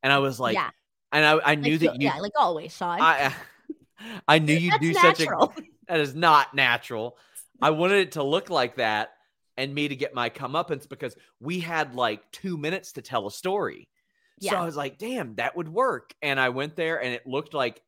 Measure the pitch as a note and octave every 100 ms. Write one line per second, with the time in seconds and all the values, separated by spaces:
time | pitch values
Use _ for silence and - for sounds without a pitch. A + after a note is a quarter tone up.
0 | C3 C#3 C#3 A#2+ B2+ A2 D3+ - _ _
1 | _ D3 D3+ D#3 C#3+ D3 C#3+ D#3 D#3+ B2+
2 | C#3 C#3 G3+ D4 G#3 D#3+ D#3+ - F3+ E3+
3 | D#3+ D3 C#3 - - _ _ - _ _
4 | A3 G#3+ - D#3 D3+ D#3 F3 - D#3+ F4+
5 | F3 - D#3 - D4 - - _ _ E3+
6 | D3 C3+ E3+ D3+ C3+ C#3 C3 A#2+ - A#2
7 | A#2 - _ - - _ C#3+ D#3 F3 G3+
8 | F3+ D#3 C#3 E3 F#3+ E3 B2 B2 A2+ G#2+
9 | A2 _ _ _ _ - C3+ C#3+ D3 C3+
10 | C#3 C3 A#2+ - C3+ D3 E3+ D3+ - C3+
11 | C3 - _ _ C3 F3+ E3 E3 D3 B2
12 | A#2+ G#2+ _ - G3 E3+ D3 F#3 - -
13 | - B2 G2+ - F#3 G3+ C#3 - - _
14 | _ _ _ _ G3 G3 E3+ D3 C#3+ C#3
15 | A3 B3+ C#3 A2 A#2+ F3 D#3+ E3+ C4 C#3+
16 | _ - D3 C#3 C3 B2+ D3 D#3+ D#3+ D#3+
17 | B2 B2 C3 C3+ D#3 D3 B2 -